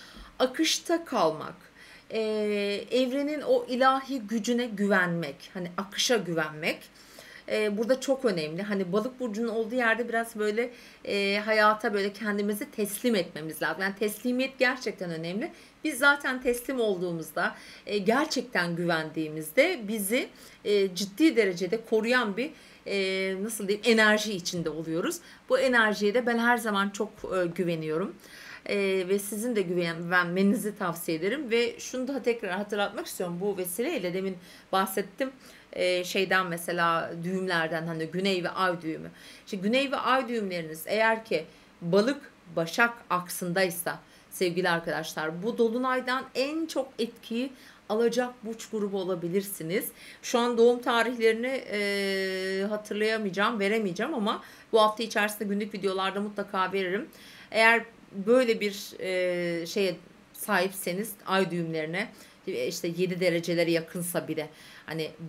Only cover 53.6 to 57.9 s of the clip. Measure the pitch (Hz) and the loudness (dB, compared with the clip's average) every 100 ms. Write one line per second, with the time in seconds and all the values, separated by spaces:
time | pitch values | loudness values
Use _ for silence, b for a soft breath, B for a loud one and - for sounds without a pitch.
53.6 | 196 226 202 170 247 285 202 330 B B | 0 2 0 -2 -4 0 -2 -2 B B
54.6 | B 220 214 - 220 220 208 208 208 202 | B 6 6 4 -2 0 0 -2 -2 -2
55.6 | 208 208 196 190 190 196 208 208 202 196 | -2 -2 -2 0 0 -2 -4 -6 -4 -2
56.6 | 185 196 185 196 311 B B B B 220 | 0 0 0 -2 -4 B B B B 6
57.6 | 226 226 220 | 6 6 2